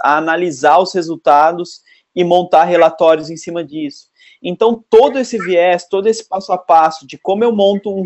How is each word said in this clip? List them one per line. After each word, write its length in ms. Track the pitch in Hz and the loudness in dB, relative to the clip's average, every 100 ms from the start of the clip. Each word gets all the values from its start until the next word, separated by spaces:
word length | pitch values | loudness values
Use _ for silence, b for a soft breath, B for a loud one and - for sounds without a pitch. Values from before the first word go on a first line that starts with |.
a 140 | 135 151 | -2 0
analisar 640 | 160 165 180 131 147 165 | 0 -2 -4 -2 2 2
os 120 | 185 | 2
resultados 920 | 185 165 160 - 143 160 175 175 - b b _ | -4 -6 -4 2 2 2 0 -8 -16 b b _
e 120 | 180 | -4
montar 400 | 175 180 180 160 | 0 0 2 2
relatórios 640 | 175 175 160 160 165 160 156 | 2 4 2 2 2 2 -2
em 60 | 160 | -14
cima 260 | - 170 | -12 -10
disso. 460 | 151 156 147 - _ b b b | -10 -10 -12 -12 _ b b b
Então, 420 | 175 180 220 233 - | -10 -2 0 0 2
todo 300 | 226 285 269 | 4 4 0
esse 180 | 247 226 | -6 -6
viés, 480 | 180 175 180 175 - | -2 0 2 0 -2
todo 220 | 196 214 | -4 -2
esse 200 | 220 - | -4 -6
passo 240 | 190 202 | -10 -6
a 60 | 180 | -6
passo 480 | - 165 160 - 135 | 0 2 2 -2 -16
de 100 | 147 | -12
como 280 | - 202 | -6 -2
eu 80 | 240 | -2
monto 420 | 208 196 202 202 | 2 2 0 -4
um 80 | 196 | -8